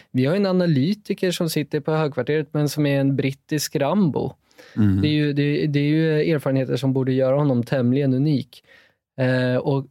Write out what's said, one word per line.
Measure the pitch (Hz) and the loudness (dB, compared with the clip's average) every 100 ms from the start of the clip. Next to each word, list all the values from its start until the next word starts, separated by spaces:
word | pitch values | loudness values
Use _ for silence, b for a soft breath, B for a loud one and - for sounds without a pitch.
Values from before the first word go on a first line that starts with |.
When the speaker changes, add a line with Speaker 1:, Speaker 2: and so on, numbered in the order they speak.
| B | B
Speaker 1:
vi | 127 131 | 0 0
har | 196 | 2
en | 196 | 2
analytiker | 185 175 139 151 208 - 196 185 | 2 2 2 0 -2 -6 -4 -2
som | - 165 | -2 -2
sitter | 156 143 151 | -4 -4 -4
på | 160 | -2
högkvarteret | 156 151 135 123 151 147 | -2 -2 -2 -2 -2 -2
men | 151 147 | -2 -2
som | 151 143 | 0 0
är | 139 | 2
en | 139 135 | 0 0
brittisk | 135 135 - 151 - 151 | -2 -4 -6 -6 -4 -2
Rambo. | 180 202 170 - 131 - B B B B | 0 2 0 0 -4 -8 B B B B
Speaker 2:
Mm. | 104 95 | 0 2
Speaker 1:
Det | 151 | 2
är | |
ju, | 151 147 | 2 0
det, | 143 143 147 156 | 0 0 0 0
det | 143 | 0
är | |
ju | 147 156 160 151 156 | 2 2 2 0 0
erfarenheter | 151 143 135 131 135 | 0 0 -2 0 -2
som | 135 | 0
borde | 135 131 | 0 0
göra | 131 131 143 | 0 2 2
honom | 147 120 | 2 0
tämligen | 117 135 120 135 139 | 0 0 2 2 0
unik. | 127 151 135 - - _ b b b b - | 0 0 0 -4 -16 _ b b b b -4
Eh, | 127 127 127 127 | 0 0 0 0
och, | 147 139 139 | 0 -2 -2